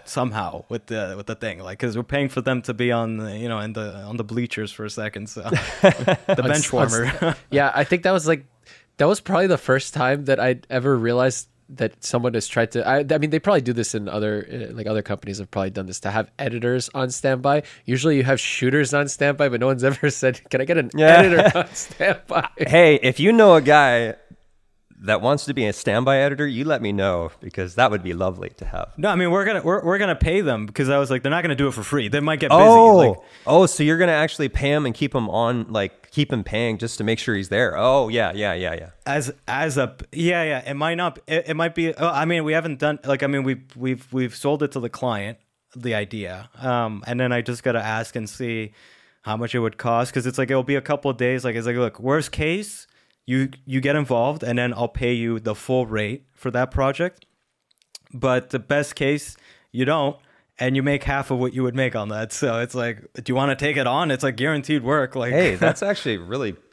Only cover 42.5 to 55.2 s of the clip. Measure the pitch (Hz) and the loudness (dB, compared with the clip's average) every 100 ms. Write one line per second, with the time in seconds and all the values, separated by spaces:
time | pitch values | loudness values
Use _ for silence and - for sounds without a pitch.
42.5 | 156 160 135 147 151 135 135 139 139 135 | -2 -2 -2 -2 -2 -2 -2 0 -2 -2
43.5 | 131 - 120 131 127 - 131 123 - 143 | -4 -8 -8 -6 -6 -4 -4 -4 -4 -2
44.5 | 147 143 135 117 - 127 107 101 113 _ | 0 -2 -4 -8 -6 -4 -4 -6 -12 _
45.5 | _ _ 127 120 107 104 113 92 92 - | _ _ -10 -4 -4 -4 -8 -10 -12 -16
46.5 | - 127 123 113 104 117 120 127 120 117 | -10 -4 -2 -2 -6 -6 -2 -2 -2 -4
47.5 | 120 131 117 107 110 113 120 107 - 123 | -4 -2 -2 -2 -6 -6 -8 -10 -8 -6
48.5 | 113 107 - - _ _ _ 107 110 117 | -6 -8 -14 -20 _ _ _ -8 -6 -4
49.5 | 123 113 - 123 117 127 135 123 131 127 | -2 -2 -2 0 0 0 -2 -4 -4 0
50.5 | 135 131 139 131 147 139 120 123 127 123 | 0 0 -2 -2 -2 -2 0 0 0 -4
51.5 | 117 113 120 117 - 123 151 143 - 156 | -4 -4 -2 -2 -2 -2 -2 -2 -4 -4
52.5 | 185 208 - - _ _ _ - 131 135 | -4 -8 -16 -20 _ _ _ -4 -2 -2
53.5 | - - 131 139 147 131 120 127 151 117 | -6 -6 -2 0 0 0 0 0 -2 -4
54.5 | 120 123 117 120 - 123 123 | -2 -2 -2 -4 -2 -2 -2